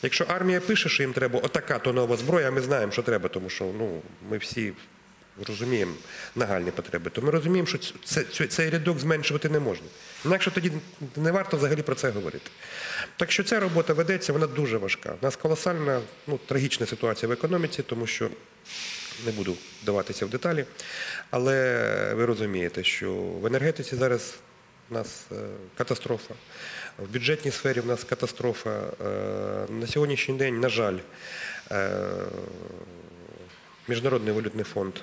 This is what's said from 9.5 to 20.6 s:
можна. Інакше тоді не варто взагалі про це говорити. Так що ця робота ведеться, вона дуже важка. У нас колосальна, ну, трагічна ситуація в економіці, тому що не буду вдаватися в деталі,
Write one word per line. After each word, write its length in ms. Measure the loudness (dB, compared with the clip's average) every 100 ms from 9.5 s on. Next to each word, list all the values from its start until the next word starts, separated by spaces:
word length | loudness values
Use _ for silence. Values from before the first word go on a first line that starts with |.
| 2
можна. 280 | 2 -2 -6 -16 -18 -6 2
Інакше 260 | 4 4
тоді 200 | 2 0 -2 -8 -12 -10 0
не 160 | 2
варто 260 | 2 2 2
взагалі 240 | 4 2
про 140 | 0 0
це 140 | 0
говорити. 400 | 0 -4 -6 -12 -16 -14 -10 -6 -4 -6 -2
Так 140 | 0
що 120 | 2
ця 160 | 4 4
робота 340 | 4 4 4
ведеться, 400 | 4 4 2 2
вона 140 | 2 2
дуже 300 | 2 2 2
важка. 380 | 2 -2 -2 0
У 40 | 0
нас 100 | 2
колосальна, 640 | 2 2 2 2 2 2 0 -10 -4
ну, 120 | -4 0
трагічна 400 | 2 2 2 0
ситуація 440 | 0 0 2 0
в 20 |
економіці, 520 | 0 2 2 0 -2
тому 240 | -4 -2 -2
що 220 | -2 -2 -4 -16 -20 -12 -10 -8 -8 -8 -6 -4
не 60 |
буду 240 | -2 -2 -2 -6 -8
вдаватися 420 | 0 0 0 -2 -2
в 40 |
деталі, 360 | -2 0 0